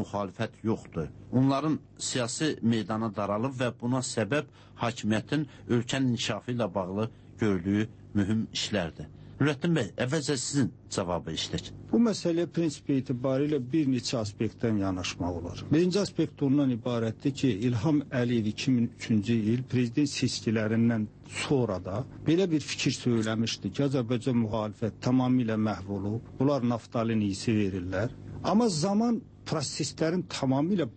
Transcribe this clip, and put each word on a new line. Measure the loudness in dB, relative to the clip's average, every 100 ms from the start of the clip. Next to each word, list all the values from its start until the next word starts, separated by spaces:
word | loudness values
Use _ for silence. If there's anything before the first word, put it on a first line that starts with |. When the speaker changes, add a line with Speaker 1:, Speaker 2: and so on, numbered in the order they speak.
Speaker 1:
müxalifət | 0 -4 -4 -4 -6 -4
yoxdur? | -2 -2 -4 -8 -8 -10 -2
Onların | 2 4 2 0 -2 -6 -10
siyasi | -6 -2 -2 -2 -2 0
meydanı | 2 2 0 -2 -2 -2
daralıb | -2 0 -2 -2
və | -4 -2
buna | -2 -2 -2
səbəb | -2 0 0 -4 -14 -18 -4
hakimiyyətin | -4 -2 0 0 0 -2 -2 -8 0
ölkənin | 0 0 0 0
inkişafı | 0 -2 -4 -4
ilə | -2 0
bağlı | -2 -2 -2 -4 -6 -16 0
gördüyü | 2 2 2 2 0 -6 -4
mühüm | 0 2 0 -2
işlərdir. | -4 -2 -2 -2 -6 -14 -16 -12 0
Nurəddin | 0 2 2 2
bəy, | 0 -2
əvvəlcə | 0 0 0 -2
sizin | 0 2 0 -2 -6 -4
cavabı | 0 -2 -2 -6
eşidək. | -4 -6 -8 -14 0
Speaker 2:
Bu | 2
məsələ | 4 2 0 0 0
prinsipi | 0 -2 -2 0 0
etibarilə | 0 -2 0 2 2 0
bir | 0 0 2
neçə | 0 0 -2
aspektdən | -2 -2 -4 0 0 2
yanaşmaq | 0 -2 -4 -4 -4 -4
olar. | -8 -8 0
Birinci | 4 4 2
aspekt | 0 0 -2 0 2
ondan | 4 4 0
ibarətdir | 0 0 0 0 -2 2
ki, | 2 2 2
İlham | 2 2 2 2
Əliyev | -2 2 2 0
iki | 0 2
min | 2 2 -2
üçüncü | 2 2 4 2 2
il | 0 0
prezident | 0 0 0 0
seçkilərindən | 0 -2 0 0 0 2 4 4 2 -2 -8 -14 -8
sonra | 0 2 2 -2
da | -4 -6 -6 -4 2
belə | 2 4
bir | 0
fikir | -2 -2 -2 0
söyləmişdi | 2 2 2 0 -2 -2 -6 0
ki, | 2
Azərbaycan | 2 0 0 2 2 2
müxalifət | 0 -4 -4 -6 -2
tamamilə | 2 4 4 2 2 2
məhv | 0 -2 -4 -4
olub, | -4 -4 -6 0
bunlar | 2 2 2
naftalin | -2 -2 -2 0 2 0
iyisi | 0 0 2
verirlər. | 2 -2 -4 -2 -2 -6 -14 -6
Amma | 2 4 4
zaman | 2 0 2 2 0 -4 -14 -4
proseslərin | -4 -2 -4 -6 0 0 0 -4
tamamilə | -2 2 2 2 0 0